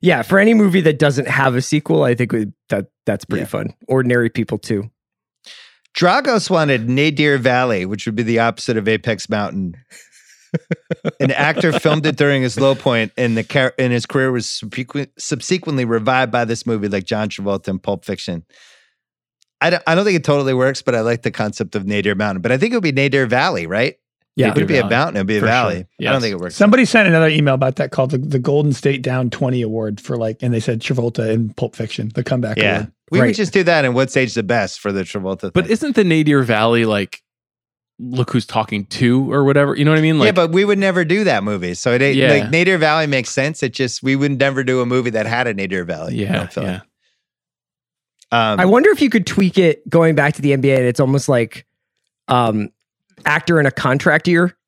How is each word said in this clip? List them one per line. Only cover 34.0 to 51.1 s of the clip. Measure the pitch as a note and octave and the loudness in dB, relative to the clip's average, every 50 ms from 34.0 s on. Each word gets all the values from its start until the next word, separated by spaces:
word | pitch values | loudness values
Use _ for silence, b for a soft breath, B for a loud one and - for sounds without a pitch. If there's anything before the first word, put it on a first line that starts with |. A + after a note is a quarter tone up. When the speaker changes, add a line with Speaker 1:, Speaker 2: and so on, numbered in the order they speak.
| C3+ B2+ - C#3 | 0 0 2 0
Speaker 2:
Age | C3 A#2+ F#2+ | 0 0 -2
the | A#2 A2 | -4 -2
Best | F#2 A#2+ A#2 G#2 F2+ - - | 0 0 0 0 -2 -6 -8
for | - G#2 | -6 -4
the | G2 G2 F#2 | -2 -2 -4
Travolta | E2 - G#2 F#2+ F#2+ F#2+ F#2 - G2 - | -4 -8 -8 -6 -6 -6 -6 -8 -2 -2
Speaker 3:
But | F3+ F3+ | -2 0
Speaker 2:
thing. | - A3 | 0 -2
Speaker 3:
isn't | A3 - D4 B3+ | -2 -2 0 2
the | - G#3 | 2 4
Nadir | F3+ D#3+ D#3+ D#3 D3+ D3 C#3 C3 | 4 4 2 4 4 4 2 2
Valley, | A2+ A#2 G#2+ A2 A#2 A#2 A#2 A#2 | 2 2 2 2 2 2 2 2
like, | A2 G#2+ G2+ G2 - - - _ _ _ _ _ _ _ _ _ _ _ _ _ _ _ _ | 2 0 -2 -2 -4 -10 -20 _ _ _ _ _ _ _ _ _ _ _ _ _ _ _ _
Look | A#2+ B2+ B2 B2+ B2 - | -12 -8 -4 -4 -4 0
Who's | - B2 G#2+ - | -2 -4 -4 -2
Talking | - A#2 A2 - - G#2 G2+ | -2 -4 -2 -2 -4 -6 -6
two | - - - C3 A#2+ A#2+ B2+ C3+ C3+ | -8 -6 0 2 2 2 2 0 0
or | - C#3 C#3+ | 0 0 2
whatever? | C#3 C#3 C#3+ C#3+ C#3+ C#3 | 4 4 4 2 2 0
You | - C#3+ | 0 2
know | D3+ | 2
what | D#3 D#3 | 4 4
I | |
mean? | D#3 D#3 D#3+ | 2 2 2
Speaker 2:
Yeah, | D3+ C3 | 4 2
Speaker 3:
Like, | G#3+ G3+ | 2 4
Speaker 2:
but | F3+ E3+ E3 | 2 0 2
we | D#3+ F#3 G3+ | 2 0 2
would | G3+ G#3 G3 | 2 2 0
never | G3 G3 F#3 F3+ F3 | 0 0 0 0 0
do | D#3 F3 G#3 G#3+ | 0 0 0 2
that | F#3 C#3 G#2+ G2 | 0 0 0 0
movie. | G#2 G#2+ F#2+ F2 F2+ F2 | -2 -4 -4 -4 -6 -6
So | - - B2+ A#2+ | -4 -2 0 0
it, | B2 C3+ C#3 C3+ | 2 2 2 2
Speaker 3:
Yeah. | C3+ C3+ B2+ | 2 4 4
Speaker 2:
like, | D3 C#3+ B2+ - | 4 2 2 0
Nadir | C3+ E3 F3 F3+ F#3+ F3 | 0 0 2 2 2 2
Valley | D#3 D#3 D3+ D#3+ D#3+ | 2 2 2 0 0
makes | D3 C#3 C3 A#2+ - | 0 -2 -2 -4 -4
sense. | - - C3+ D3 D#3+ - | -4 -4 -2 -4 -4 -4
It | - C3 | -6 -6
just, | A#2+ - C3+ B2 - - | -4 -4 -4 -4 -4 -6
we | - C3 C3+ | -2 -2 0
would | C#3 C#3+ D3 C#3+ B2+ | 0 0 -2 0 0
never | C#3 C#3 C3+ C3 C3+ | 0 0 0 -2 -2
do | B2 B2+ B2+ | 0 0 0
a | B2 A#2+ | 0 0
movie | B2 C3 B2 A#2+ | 0 0 0 0
that | G#2+ A2 G#2+ A2 | -2 -2 -2 -2
had | A2+ A#2+ B2+ | -2 -2 -2
a | A#2+ G#2+ | -2 -2
Nadir | G2 G2 F#2+ F#2 F#2+ F2 | -4 -6 -4 -4 -6 -6
Valley. | E2+ F2 D#2 D#2+ E2 B2 | -6 -8 -8 -8 -8 -6
Speaker 3:
Yeah, | A2+ G#2 G2 - G#2+ | -6 -4 -2 -2 -4
Speaker 2:
I | G2+ F2+ | -4 -4
feel | - - - | -8 -8 -6
Speaker 3:
yeah. | - | -6
Speaker 2:
like. | F2+ F#2 - _ _ _ _ _ _ _ _ _ _ _ _ _ _ _ _ _ _ _ _ _ _ _ _ _ _ _ _ _ | -6 -8 -10 _ _ _ _ _ _ _ _ _ _ _ _ _ _ _ _ _ _ _ _ _ _ _ _ _ _ _ _ _
Um, | - A#2 A2+ A2 G#2+ C3+ | 0 0 2 2 2 2
Speaker 1:
I | F3+ | 2
wonder | F#3 G3+ A#3+ D4 G4+ | 4 4 4 6 4
if | G#4 - | 4 4
you | D4+ C4+ | 2 2
could | - A3+ F3 - | 2 0 -2 0
tweak | - - G3 F3+ - - | -2 0 0 2 2 4
it | F#3 E3 D3 - _ - | 2 2 2 0 _ 0
going | - E3+ E3 E3 D#3+ | 2 4 4 4 4
back | C#3+ C#3+ D3 D3+ | 2 2 0 0
to | - | 0
the | C3+ C#3+ C#3 | 0 0 2
N | C3+ | 2
B | B2+ C#3 | 2 2
A, | C3+ C3 | 2 4
and | B2+ | 2
it's | B2 A#2+ - | 0 2 2
almost | C#3+ C3 | 2 2